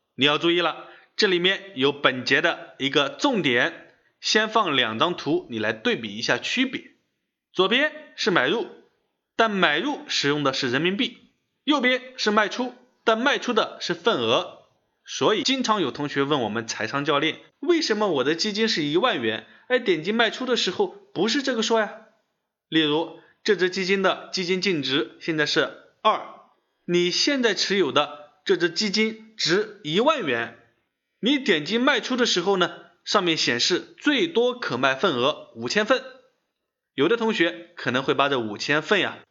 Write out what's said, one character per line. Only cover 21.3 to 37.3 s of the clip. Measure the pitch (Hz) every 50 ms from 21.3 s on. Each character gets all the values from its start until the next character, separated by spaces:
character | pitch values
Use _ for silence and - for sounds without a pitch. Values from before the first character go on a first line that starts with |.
| 226 285 269
这 | 277 247
个 | 220 214
数 | - 233 220
呀？ | 208 196 - - - - _ _ _ _ _ _ _ _ _ _ _ -
例 | 156 160
如 | 156 147 147 160 165 - - - - - _ _ -
这 | - 208
只 | 170 180 180
基 | 185 190 185
金 | 180 196 196
的 | 190 180 147 - - - -
基 | 190 185
金 | 170 190 185
净 | 180 202 180 151 135
值 | 131 135 147 165 - - -
现 | - - 160
在 | 151 147
是 | 143 - 160 135 127 - - - _ _ _ -
二， | 214 196 127 - - - - - _ _ _ _ _ _ _ _
你 | - 175 175 175 175
现 | 170 - - 302 285 269 240
在 | 220 190
持 | 185 - - 190
有 | 202 175 135
的 | 120 143 151 - - - - - _ _ -
这 | - 190
只 | 165 170 170
基 | 160 - 208 208
金 | 185 214 220 220 220 - - - -
值 | - - 147 170 202 214 - - - -
一 | 151 156 190
万 | 240 302 320 277 196
元， | 143 120 117 117 - - - _ _ _ _ _ _ _ _ _ _ _ _
你 | - 226 294
点 | 277 262 220 185 151 151
击 | 147 208 233
卖 | 247 294 277 226
出 | - - 254
的 | 240 240
时 | - - 180
候 | 170 196 196
呢， | 185 175 160 - - - - _ _ -
上 | - - 214 180
面 | 170 160
显 | 151 - 147 120 123
示 | - - 180 143 - - - -
最 | - 294 294 254 180 -
多 | - 226 240 247 247
可 | 247 - - 135 120
卖 | 135 135 135
份 | 135 - 190 143
额 | 120 123 143 - - - - -
五 | 113 113 117
千 | - 208 214
份。 | 214 262 240 - - - - _ _ _ _ _ _ _ _ _ _ _ _ _ _ _
有 | - 131 -
的 | 233
同 | 226 226 220